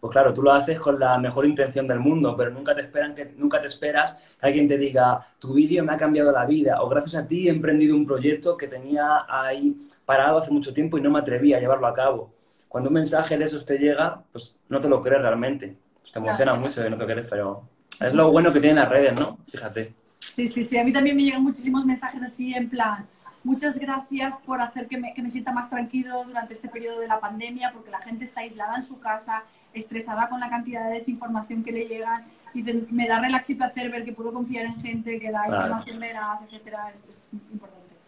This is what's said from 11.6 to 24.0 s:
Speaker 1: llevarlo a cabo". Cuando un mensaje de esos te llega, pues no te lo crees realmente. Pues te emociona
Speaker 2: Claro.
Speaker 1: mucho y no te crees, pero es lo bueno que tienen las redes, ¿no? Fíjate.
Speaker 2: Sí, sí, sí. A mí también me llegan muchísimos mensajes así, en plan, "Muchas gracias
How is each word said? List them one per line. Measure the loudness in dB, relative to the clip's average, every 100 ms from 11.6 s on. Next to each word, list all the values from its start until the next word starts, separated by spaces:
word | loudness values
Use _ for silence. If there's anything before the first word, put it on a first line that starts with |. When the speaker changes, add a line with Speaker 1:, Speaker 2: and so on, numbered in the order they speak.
Speaker 1:
llevarlo | 4 2 2
a |
cabo". | 2 0 0 -6 _ _ _ _
Cuando | -4 2
un |
mensaje | 2 2 0 0 0
de |
esos | 0 -4 -2
te | 2
llega, | 2 2 0 -2 -14
pues | -18 -18 _ _
no | -2
te | 2
lo | 2
crees | 4 2
realmente. | 4 0 0 -4 -8 -16 _ _
Pues | -14
te | -8
emociona | -4 0 2
Speaker 2:
Claro. | 2 -2
Speaker 1:
mucho | -4 -4
y |
no | -4
te | -4
crees, | -4 -4
pero | -4 -4 -6 -14 _ _ -4
es | 0
lo | 6 6
bueno | 8 6
que | 6
tienen | 6 6
las | 6
redes, | 6 4 4
¿no? | -2 -6 -16
Fíjate. | -12 -10 -8 -10 -12 _ _
Speaker 2:
Sí, | -14 -6 -4
sí, | -2
sí. | -2 0
A |
mí | 2
también | 4 4 4
me |
llegan | 2 2
muchísimos | 0 0 -2 0
mensajes | 2 0 -4 -10
así, | -12 -8 -6
en | -4 -6
plan, | -2 -2 -4 -10 _ -20 _
"Muchas | -4 -2 -2 -4
gracias | -4 -6